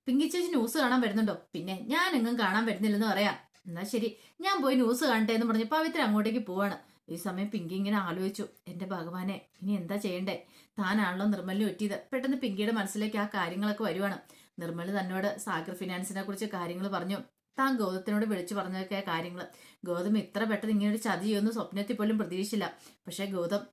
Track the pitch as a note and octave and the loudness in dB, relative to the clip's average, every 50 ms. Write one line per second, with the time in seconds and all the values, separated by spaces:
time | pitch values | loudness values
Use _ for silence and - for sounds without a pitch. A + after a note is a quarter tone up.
0 | - - B3 C#4 D#4+ D#4 E4+ F4+ F4 F4+ F4 C4 A3 A#3+ - D#4+ C#4 A#3+ B3+ B3+ | -2 2 4 4 4 4 2 0 0 2 2 2 2 2 2 2 2 4 4 4
1 | A#3+ G#3+ G3 A3 A3+ G3+ F3 - - _ - E3+ E3 F#3+ F#3+ F#3 - - C#4 E4 | 4 4 4 2 2 2 0 -2 -6 _ -8 -8 -6 -6 -6 -6 -2 0 2 2
2 | F4+ F#4+ E4 C4 A3+ A#3 B3 A#3 G#3+ F#3+ F#3+ G#3+ A3+ A3+ G3+ F3+ G#3 G#3+ G#3 G3+ | 2 4 4 2 2 2 2 2 2 2 4 2 2 2 0 2 2 2 4 4
3 | A3 A3 F#3+ F#3+ G#3 G3+ - - - _ _ _ - F#3+ E3 E3+ F#3+ G#3 - A3+ | 2 2 4 4 2 2 2 -2 -8 _ _ _ -14 -10 -8 -8 -6 -2 -2 0
4 | A3 A3 G#3+ - - - _ - E4 F#4+ G4 F#4 C#4 C4 C4+ B3+ B3 A3+ B3 B3 | -2 -2 -4 -6 -20 -20 _ -4 0 0 2 2 4 4 4 6 6 4 4 4
5 | D#4+ C#4 A#3 A3 A3 G#3+ A3+ A3 A#3 A3+ A3 A3 A3+ A3 D4+ D#4+ D#4+ D#4+ D#4+ E4 | 4 4 4 4 4 4 2 2 2 2 2 2 2 2 2 2 2 0 0 0
6 | C4+ G#3+ G#3 G#3+ G3+ A3 A3+ B3 G#3+ F#3 F3+ F#3+ G3+ G3+ F3 - - _ _ _ | 2 2 4 4 2 2 0 -2 -2 -2 -2 0 0 0 -2 -4 -10 _ _ _
7 | _ - E3+ E3 - G3+ F3 F#3 G3+ G#3 A3+ G3+ E3+ E3 F#3 F#3+ G3 G3+ G#3+ G#3 | _ -10 -10 -6 -6 -4 -4 -2 -4 -4 -4 -4 -4 -4 -4 -2 0 0 0 0
8 | F#3+ F3 E3 F#3 F#3 G3 G#3 - G3+ - - _ - F#3 E3+ F3 F#3+ F#3+ F#3+ F3+ | 0 0 -2 -2 -2 -2 -2 -4 -8 -10 -10 _ -16 -12 -10 -8 -6 -6 -6 -6
9 | E3 E3+ F3 F#3 F#3 F#3+ G3 F#3 - _ _ - F#3 G3 G#3 F#3+ E3+ E3+ G3 G#3 | -6 -6 -6 -6 -4 -4 -6 -6 -10 _ _ -8 -4 -2 -2 -2 -2 -2 -4 -2
10 | G#3 G3 F3+ F3+ F#3+ F#3+ F3+ E3+ - - - - - _ - - G3+ F#3 G3+ A3 | -2 -2 -2 -2 -2 -4 -4 -6 -8 -16 -20 -20 -20 _ -4 -2 0 2 4 4
11 | G#3 F3+ F3+ F#3 G3+ G#3+ G3+ F#3 F3+ F#3 F#3+ G3+ G#3+ G3+ F#3 - G#3+ G3+ G3 - | 4 2 2 2 2 2 2 0 -2 -2 0 0 0 0 0 0 -2 -2 -2 -4
12 | - - - B3+ B3 C4 C#4 B3+ C4 A3+ G3 F#3+ G#3 A3 A3+ A3 G3 G3 - G#3+ | -6 -4 -4 -2 0 0 0 0 0 -2 0 0 0 0 0 0 -2 -2 -2 -2
13 | G#3+ G#3+ A3 G#3+ G3+ G#3 - G3 F3+ E3+ F3+ G3 G#3 G#3+ G#3 G#3 A3 F#3+ E3 F#3 | -2 -2 0 0 -2 -2 -2 -2 -2 -2 -2 -2 0 0 0 0 0 -2 0 0
14 | G3 G3+ F#3 - - - - - - _ - - E3+ E3 E3 E3+ E3+ F#3 G3+ G3+ | -2 -2 -2 -4 -10 -16 -20 -20 -20 _ -12 -8 -6 -6 -4 -4 -4 -2 -2 -2
15 | F#3+ F#3 F#3 F#3+ F#3+ G3+ G3+ - - G#3+ F#3 D#3+ E3 - F3+ - F#3+ F3+ F3+ F3+ | -2 -2 -2 -2 -2 -2 -2 -4 -6 -4 -4 -4 -4 -6 -6 -6 -6 -6 -4 -4
16 | F#3+ - G3 F#3+ G3 G3 G3 G3 A3+ G#3+ G3+ F3+ F3 F3 F3 F3+ F#3+ G3 F#3+ F3 | -4 -4 -4 -6 -4 -4 -4 -4 -4 -4 -4 -4 -4 -4 -4 -4 -4 -2 -2 -2
17 | F3 F#3 G3+ F#3+ - - _ _ _ _ - - C4+ C4+ C4 A#3 G#3 F#3 F#3 F#3 | -2 -2 -4 -4 -6 -12 _ _ _ _ -2 0 2 2 4 2 2 0 0 -2
18 | F#3 - G#3 G#3 A3+ A3 G#3+ F#3 F3 - G#3 G3+ F#3 F3+ F#3 F#3 F#3+ F#3+ G3+ G3 | -2 0 0 2 2 2 0 -2 -2 -4 -2 -4 -2 -2 -4 -4 -4 -4 -4 -4
19 | G3 F#3+ E3 D#3+ E3+ F3 F3 F3+ - - - - - - - _ - F3 F3 E3+ | -2 -2 -2 -2 -2 -4 -8 -10 -12 -12 -14 -20 -20 -20 -20 _ -4 -2 -2 0
20 | F3 G3+ G#3+ G#3+ - - - G3+ A3+ A3 G#3+ G3+ - G#3+ A3 G3+ G3+ G#3 G#3 A3+ | 2 4 4 2 2 0 -2 -2 0 0 0 0 0 2 2 4 4 2 2 2
21 | - A3+ F#3 F3 F#3 G#3+ G#3+ G3+ G#3 A3 A3+ A3+ F#3+ - F#3+ G3 G3+ G3+ A#3+ G#3 | 0 0 0 0 2 2 2 2 2 2 0 0 -4 -4 -4 -4 -2 -2 -2 0
22 | G#3 G#3+ A3+ G#3 G3+ E3 F3 F#3 G3+ G#3 - G#3 F#3 D#3+ - - - - - _ | 2 2 2 2 0 0 -2 -2 -2 0 0 -2 -2 -2 -6 -10 -20 -20 -20 _
23 | - - - - G3 G3+ G3 F3+ E3+ E3+ G3+ G#3 B3 - | -14 -10 -6 -4 -4 -2 -2 -2 0 0 0 -2 -4 -6